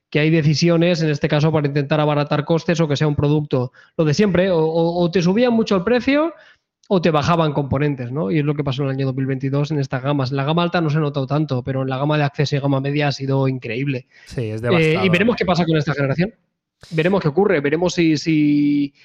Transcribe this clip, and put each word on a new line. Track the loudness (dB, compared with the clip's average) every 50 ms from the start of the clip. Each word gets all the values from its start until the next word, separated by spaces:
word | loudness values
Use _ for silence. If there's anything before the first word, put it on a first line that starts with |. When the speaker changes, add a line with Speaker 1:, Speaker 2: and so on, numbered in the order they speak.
| _ -4
Speaker 1:
Que | -2 0
hay | 2 2
decisiones, | 2 2 2 2 2 2 2 2 2 4 2 2 2 0 0
en | -2
este | -2 -2 -2 0
caso, | 0 2 2 2 0
para | 0 0 0
intentar | -2 -2 -2 0 0 0
abaratar | 2 2 0 0 -2 -2 -2 -2 0
costes | 0 0 -2 0 0 0 0
o | 2 0
que | 0
sea | 0 0
un | 0 0
producto, | 0 2 2 2 0 0 0 -2 -2 -2 -2 _ -14 -20 -14 _
lo | -2 0
de | 0 2
siempre, | 2 2 0 2 0 0 2
o, | 2 0
o, | 0 0 0 0 0 0 0 0 0
o | 0
te | 0 0 2
subían | 2 2 2 2 2 2
mucho | 0 0 0 0
el | 0 0
precio | 0 0 0 2 2 2 2 2 0 -4 -8 -20 -20 -20 _ _ _ _ _ _ -2
o | -2 0 2
te | 2
bajaban | 2 2 2 2 2 2 2 0 0
componentes, | -2 -2 -2 -2 -2 0 -2 -2 -4 -6 -8
¿no? | -6 -4 -4 -2
Y | 0 0
es | 0
lo | 0 -2
que | -2 -2
pasó | -4 -4 -4 -2
en | -4
el | -2
año | -2 -2
dos | -2 -2
mil | -2 -2
veintidós | -2 -4 -4 -4 -2 0 0 -2 0
en | -2 -2
estas | -4 -2 -4 -4 -2
gamas. | -2 -2 -2 -2 -2
En | -2 -4
la | -2
gama | 0 0 0 0
alta | 0 0 0
no | 0 0
se | 0
ha | 0
notado | 0 0 -2 -4 -4
tanto, | -2 0 -2 0 0 -2 -4 -4
pero | -4 -4 -4 -2
en | -4
la | -4 -2
gama | -2 0 0
de | 2 0
acceso | 0 0 -2 -2 0 0
y | -2
gama | 0 0 0 0
media | 0 -2 -2 0 0 -2
ha | -2
sido | -4 -4 -2 0 2 2 0
increíble. | 0 -4 -6 -6 -6 -4 -4 -4 -4 -6 -6 _ _ -20 -20
Speaker 2:
Sí, | -14 -8 -6 -6
es | -6 -6 -4 -2
Speaker 1:
Eh, |
Speaker 2:
devastador. | 0 2 2 4 2 2 2 2
Speaker 1:
y | 2
veremos | 2 2 2 2 0
qué | 0 0
pasa | 0 0 0 2
con | 2 2
esta | 0 0 -2 -2
generación. | -2 0 -2 0 0 -2 -4 -4 _ _ _ _ _ _ _ _ _ -18 -8
Veremos | 0 2 2 2 2 2
qué | 0 0
ocurre, | 2 2 2 2 2 0
veremos | 0 0 0 0 0 -2 0
si, | 2 2 2 2
si, | 0 0 0 0 2 2 2 2 2 2 2 0 0 -2 -4 _ _ _